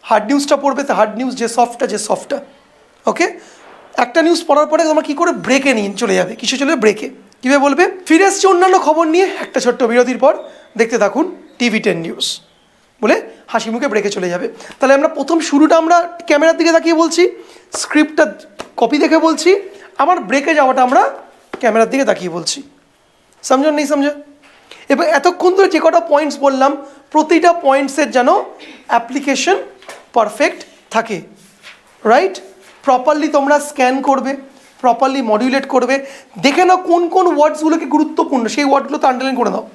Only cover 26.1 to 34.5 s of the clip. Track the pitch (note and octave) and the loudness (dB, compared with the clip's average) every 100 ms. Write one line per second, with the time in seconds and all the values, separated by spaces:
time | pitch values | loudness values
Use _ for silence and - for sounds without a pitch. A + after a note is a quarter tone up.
26.1 | D4 D4+ A#3+ C#4 C4 C4+ D4 - - _ | 0 0 0 0 2 0 0 -12 -20 _
27.1 | D4+ D#4 E4 E4+ E4+ C#4 C4+ C#4 D#4 C#4+ | -2 2 4 4 2 0 0 -2 -4 -2
28.1 | B3 B3 G4 - - - - - A#3 A#3 | 0 2 0 -2 -16 -20 -20 -2 -2 -2
29.1 | C4 C#4+ C4 F4 G4+ - - - - - | -6 -4 -2 0 0 -2 -18 -20 -20 -4
30.1 | A#3+ G#3+ - D#4+ - - - _ A3 A3 | -2 -2 0 -2 -2 -20 -20 _ -6 -4
31.1 | F#3 - - - _ - - _ _ A3 | -10 -12 -20 -20 _ -20 -20 _ _ 2
32.1 | B3 F#4 - - - - - - B3+ D#4 | 2 2 -6 -18 -20 -20 -6 -2 0 0
33.1 | D4+ D4+ D4+ C#4 D4 C#4+ - B3+ C4+ C#4+ | 0 0 0 2 0 0 -2 0 0 0
34.1 | C4+ B3 C#4 - | -2 -2 -8 -12